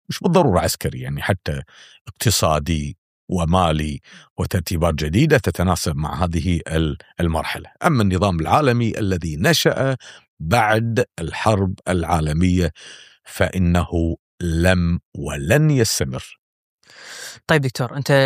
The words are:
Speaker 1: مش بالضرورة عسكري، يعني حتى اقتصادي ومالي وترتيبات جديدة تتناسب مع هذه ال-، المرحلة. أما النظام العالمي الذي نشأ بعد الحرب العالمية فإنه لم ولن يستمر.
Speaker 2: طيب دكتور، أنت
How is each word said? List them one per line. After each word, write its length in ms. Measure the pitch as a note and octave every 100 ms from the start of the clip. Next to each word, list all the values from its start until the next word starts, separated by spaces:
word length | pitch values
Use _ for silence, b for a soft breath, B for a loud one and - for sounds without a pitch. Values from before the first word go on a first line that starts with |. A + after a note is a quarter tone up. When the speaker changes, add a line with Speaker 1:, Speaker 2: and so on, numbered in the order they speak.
| -
Speaker 1:
مش 100 | -
بالضرورة 400 | G3+ F3+ D3+ F2
عسكري، 400 | E2+ - D#2 C2
يعني 220 | B1+ C#2+
حتى 400 | - G2 - C#2+ - B B B -
اقتصادي 880 | - A#2 - F2 D2+ D2 E2 C#2+ - _ _ -
ومالي 720 | F2+ E2 F#2 E2+ D#2 D2+ C#2 B B B -
وترتيبات 560 | F2 F#2+ E2+ F2 E2+
جديدة 440 | D#2 D2+ F#2 D#3 D3
تتناسب 580 | - D#2+ F2+ E2+ F2 C#2+
مع 280 | D2+ -
هذه 380 | F2+ E2+ E2+ E2 -
ال-، 300 | E2 D#2+ C#2+ B -
المرحلة. 520 | E2+ D#2+ D#2 - - _ F3+
أما 180 | C3+
النظام 360 | G2+ F#2 G2+ E2+
العالمي 600 | D#2 B2+ C#3+ A#2+ A2+ -
الذي 360 | G2+ F#2 E2+ D2+
نشأ 600 | E3 D#3+ E3 - C3+ C3 B B B -
بعد 640 | D#2+ A#2 G#2+ A2 A#2 A2+ - -
الحرب 600 | D#2+ - - G#2 G2 F#2+ -
العالمية 840 | F2+ E2 E2+ D#2 D#2 F2+ F2+ E2 B B B B B
فإنه 920 | - - F#2 F#2 F2 F2 E2+ E2+ E2 - _ -
لم 580 | F2 D#2+ F2+ F2+ E2+ F2 - -
ولن 560 | C#2+ - A#2 C#3+ D#3
يستمر. 680 | C#3 A2+ - C3+ B2+ - - _ _ _ _ B B B B B B -
Speaker 2:
طيب 140 | D#3+
دكتور، 360 | C3+ - B2 C#3+
أنت 140 | C3+ C#3